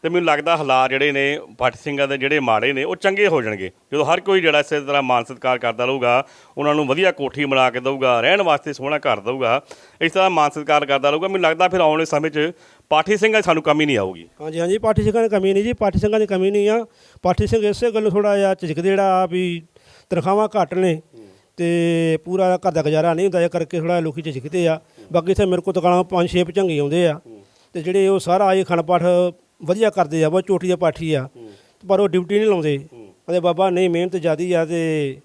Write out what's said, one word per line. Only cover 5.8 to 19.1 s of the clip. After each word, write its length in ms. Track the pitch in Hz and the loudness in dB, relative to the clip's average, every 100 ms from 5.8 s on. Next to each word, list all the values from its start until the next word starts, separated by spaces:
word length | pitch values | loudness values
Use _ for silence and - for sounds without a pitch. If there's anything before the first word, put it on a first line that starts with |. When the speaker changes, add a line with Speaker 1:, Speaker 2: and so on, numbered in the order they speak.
Speaker 1:
ਰਹੂਗਾ, 420 | 123 135 123 123 135 - - - | -4 -2 0 0 -2 -14 -18 -6
ਉਹਨਾਂ 160 | 147 | -2
ਨੂੰ 120 | 151 143 | 0 0
ਵਧੀਆ 260 | 143 185 | 0 0
ਕੋਠੀ 320 | 175 139 135 | 0 -6 -4
ਬਣਾ 260 | 143 135 127 | -2 2 2
ਕੇ 100 | 123 | 0
ਦਊਗਾ, 400 | 127 135 131 120 | -4 0 2 2
ਰਹਿਣ 220 | 123 196 | 2 2
ਵਾਸਤੇ 300 | 185 143 - | 2 0 -2
ਸੋਹਣਾ 260 | 139 135 147 | -8 -4 -4
ਘਰ 220 | 143 107 | -2 -2
ਦਊਗਾ, 420 | 101 131 123 127 - - - _ | -2 -4 0 0 -4 -20 -20 _
ਇਸ 120 | 165 | -2
ਤਰ੍ਹਾਂ 180 | 185 190 | 2 2
ਮਾਨ 200 | 170 147 | 2 0
ਸਤਿਕਾਰ 360 | 151 147 151 143 | -2 0 0 2
ਕਰਦਾ 240 | 139 143 | 0 2
ਰਹੂਗਾ, 180 | 151 190 | 0 -2
ਮੈਨੂੰ 220 | 196 170 | 0 0
ਲੱਗਦਾ 180 | 160 180 | 2 0
ਫਿਰ 120 | 185 | 2
ਆਉਣ 100 | 160 | 2
ਵਾਲੇ 140 | 156 | 2
ਸਮੇਂ 260 | 160 151 156 | 0 -2 -2
'ਚ 220 | 151 156 175 - _ _ | -2 -4 -4 -20 _ _
ਪਾਠੀ 280 | 151 156 208 | 0 2 0
ਸਿੰਘਾਂ 240 | 214 220 | 2 2
ਦੀ 40 | |
ਸਾਨੂੰ 180 | 185 160 | 2 0
ਕਮੀ 240 | 156 151 151 | 2 2 2
ਨਹੀਂ 120 | 123 | 0
ਆਊਗੀ। 300 | 95 90 85 _ | -2 -6 -18 _
Speaker 2:
ਹਾਂਜੀ, 200 | 151 160 | -10 -6
ਹਾਂਜੀ, 180 | 170 208 | -2 -2
ਪਾਠੀ 240 | 220 214 | 0 0
ਸਿੰਘਾਂ 200 | 208 214 | 0 0
ਦੀ 60 | 226 | 0
ਕਮੀ 240 | 202 190 | 0 0
ਨਹੀਂ 120 | 196 | 0
ਜੀ, 80 | 214 | -2
ਪਾਠੀ 260 | 247 208 180 | -2 -2 0
ਸਿੰਘਾਂ 220 | 214 214 | 0 0
ਦੀ 60 | 208 | 0
ਕਮੀ 240 | 190 185 | 0 0
ਨਹੀਂ 180 | 208 202 | 0 0
ਆ। 180 | 220 220 _ _ _ | 0 -4 _ _ _
ਪਾਠੀ 240 | 180 180 208 | -2 0 0
ਸਿੰਘ 220 | 226 208 | 0 0
ਇਸੇ 220 | 202 240 | 0 -2
ਗੱਲੋਂ 200 | 220 214 | 0 0
ਥੋੜ੍ਹਾ 260 | 190 208 202 | 0 0 2
ਜਿਹਾ 180 | 196 | 0
ਝਿਜਕਦੇ 280 | 190 170 147 | -2 -4 -4
ਜਿਹੜਾ 400 | 175 196 196 | 0 0 2